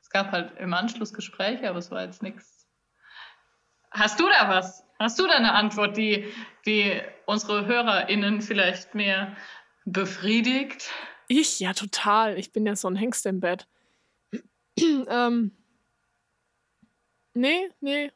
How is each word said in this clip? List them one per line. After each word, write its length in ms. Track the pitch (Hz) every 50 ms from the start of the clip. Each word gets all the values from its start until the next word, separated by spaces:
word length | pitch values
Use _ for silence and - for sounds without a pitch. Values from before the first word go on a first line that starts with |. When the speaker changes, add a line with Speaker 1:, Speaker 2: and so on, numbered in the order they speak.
Speaker 1:
Es 80 | _ _
gab 220 | - 196 196 196
halt 260 | - 175 165 - - -
im 140 | 190 180 175
Anschluss 400 | 180 196 233 226 233 214 208 -
Gespräche, 560 | 208 - - - - 190 208 247 254 254 208
aber 100 | 175 175
es 120 | 175 -
war 120 | 180 - -
jetzt 180 | 180 180 -
nix. 460 | - 190 - - - _ _ _ _ _ _ _ _ _ _ _ _ - - - - - - _ _ _ _ _ _ _ _ _ _ _
Hast 280 | - 208 208 220 - -
du 80 | 339
da 220 | 381 403 294 220 202
was? 360 | 190 190 185 185 - - _ _ _ _
Hast 180 | 214 233 226 -
du 60 | 370
da 60 | 339 320
eine 200 | 269 233 220 165
Antwort, 440 | 208 214 214 214 214 208 202 202
die, 340 | 220 220 214 208 202 208 - - - - - - _ _
die 360 | 208 214 208 202 202 185 - - - - - -
unsere 400 | - 208 214 - - 208 208 202
HörerInnen 760 | - 240 240 240 233 202 185 - - 196 214 196 202 220 208
vielleicht 520 | - - 233 196 185 180 185 - - - -
mehr 400 | 214 208 196 196 190 202 196 202 - - - - - - _ _ _ _
befriedigt? 1040 | 196 175 190 196 185 - - 175 208 220 233 226 247 254 262 277 269 - - - - - - - - - - _
Speaker 2:
Ich? 320 | - 247 294 311 - - -
Ja, 140 | 190 185 190
total. 640 | - 208 202 - - - 208 202 220 226 214 196
Ich 140 | 180 185 -
bin 140 | _ 220 214
ja 100 | 208 202
so 120 | 196 -
ein 80 | 185 185
Hengst 300 | 196 214 247 240 - -
im 140 | 202 190 185
Bett. 280 | 185 170 180 190 - _ _
<clears throat> 40 | _ _ _ _ _ _ _ _ _ _ _ - - _ _ _ _ _ _ _ -
Ähm, 720 | 330 330 294 277 254 - 233 240 247 240 240 233 226 196 - _ _ _ _ _ _ _ _ _ _ _ _ _ _ _ _ _ _ _ _ _ _ _ _ _ _ _ _ _ _ _ _ _ _ _ _
nee, 360 | 240 247 277 320 359 381 370 _ _
nee. 300 | - 277 285 294 294 285 _